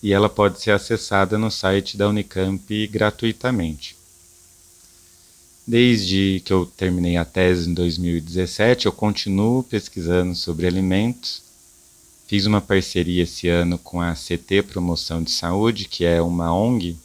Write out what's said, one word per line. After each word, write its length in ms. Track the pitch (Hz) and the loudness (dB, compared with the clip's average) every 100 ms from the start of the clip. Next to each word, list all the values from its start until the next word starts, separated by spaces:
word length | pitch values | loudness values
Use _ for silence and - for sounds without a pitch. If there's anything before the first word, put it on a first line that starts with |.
e 120 | 104 | 2
ela 160 | 98 104 | 4 4
pode 320 | - 101 87 | 4 2 2
ser 100 | - | 0
acessada 640 | 101 - 113 - 101 92 107 | 0 2 -4 0 0 2 0
no 140 | 110 | -2
site 460 | - 95 98 98 101 | -2 0 0 -2 -2
da 100 | 101 | 0
Unicamp 800 | 107 101 95 95 95 - 107 107 | 0 -4 -4 -4 -4 -6 -6 -4
gratuitamente. 1080 | 104 107 104 117 107 127 120 82 76 - - _ _ _ _ _ _ _ _ _ _ _ _ _ _ _ _ - | 0 0 0 -4 -2 -4 -2 -4 -6 -12 -20 _ _ _ _ _ _ _ _ _ _ _ _ _ _ _ _ 0
Desde 760 | 117 123 113 92 95 98 95 - | 4 4 4 0 2 2 0 0
que 80 | |
eu 120 | 95 90 | 0 0
terminei 520 | - 95 90 87 87 | -2 -2 0 0 0
a 80 | 82 | 0
tese 440 | - 90 90 85 | 2 4 4 0
em 40 | |
dois 240 | 85 87 80 | 0 -2 0
mil 180 | 87 85 | -2 -2
e 60 | |
dezessete, 640 | 80 87 90 - 110 123 107 | -4 -4 -4 0 2 4 2
eu 80 | |
continuo 680 | - 107 101 - 98 110 127 | 0 -2 -2 -2 0 2 0
pesquisando 760 | 123 107 - - 85 90 90 90 | -2 -6 -6 -8 0 2 0 -4
sobre 320 | - 80 90 | -6 -2 0
alimentos. 760 | 92 95 92 113 120 - - - _ _ _ _ _ _ _ _ | 0 0 2 0 -4 -10 -12 -16 _ _ _ _ _ _ _ _
Fiz 180 | 101 98 | 0 2
uma 160 | 104 | 2
parceria 640 | - 98 90 90 87 87 | 2 0 2 -2 0 0
esse 260 | 85 - 87 | 0 -2 0
ano 280 | 85 87 87 | 2 2 -2
com 220 | - 87 | -6 -4
a 160 | 85 82 | -4 -4
C 220 | - 85 | -6 -8
T 260 | - 98 | 0 0
Promoção 580 | 101 101 87 82 - 82 | 0 -4 -4 -4 -4 -6
de 100 | 82 | -4
Saúde, 520 | - 85 92 110 107 | -4 -4 0 0 -2
que 220 | 101 - 87 | -8 -2 2
é 160 | 85 | 2
uma 340 | 85 87 85 87 | 0 -2 0 0
ong 420 | 110 123 87 82 | 0 -2 -4 -10